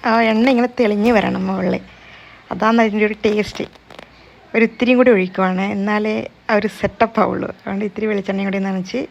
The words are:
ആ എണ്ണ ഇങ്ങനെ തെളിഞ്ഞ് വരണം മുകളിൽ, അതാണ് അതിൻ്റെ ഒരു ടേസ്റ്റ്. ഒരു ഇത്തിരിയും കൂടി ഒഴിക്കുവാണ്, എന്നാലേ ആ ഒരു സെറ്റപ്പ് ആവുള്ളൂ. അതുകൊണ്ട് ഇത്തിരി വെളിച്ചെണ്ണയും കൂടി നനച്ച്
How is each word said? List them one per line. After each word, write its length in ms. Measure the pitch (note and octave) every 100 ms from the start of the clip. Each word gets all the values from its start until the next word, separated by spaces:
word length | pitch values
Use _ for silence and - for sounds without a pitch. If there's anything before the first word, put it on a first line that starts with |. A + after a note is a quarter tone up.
| A#3+
ആ 40 | A3+ A3+
എണ്ണ 140 | A3 B3+
ഇങ്ങനെ 160 | A#3+ A#3+ A#3+
തെളിഞ്ഞ് 320 | A3+ G#3 A3 A3+
വരണം 280 | F#3+ F#3+ F#3+
മുകളിൽ, 280 | F#3+ F3+ - - - - - - - -
അതാണ് 260 | F3+ G#3+ A#3
അതിൻ്റെ 220 | A3+ G#3 G#3
ഒരു 60 | G#3+
ടേസ്റ്റ്. 420 | G#3+ G#3 G3+ - - - _ - - - - - - A3+
ഒരു 80 | A3+
ഇത്തിരിയും 300 | - A#3+ B3
കൂടി 120 | B3+ G3+
ഒഴിക്കുവാണ്, 480 | F#3 F#3+ F#3+ F#3 G3 G#3
എന്നാലേ 380 | G3+ G#3+ G#3+ A3 - - -
ആ 60 | G#3+
ഒരു 100 | G#3+ -
സെറ്റപ്പ് 400 | G3 - A3+ A3
ആവുള്ളൂ. 260 | F#3+ F#3 F#3 -
അതുകൊണ്ട് 300 | - G3 G#3+
ഇത്തിരി 160 | G3+ G#3+
വെളിച്ചെണ്ണയും 360 | G3+ G3 G3 G3
കൂടി 100 | G3 G3
നനച്ച് 340 | F#3+ F#3 B3 D4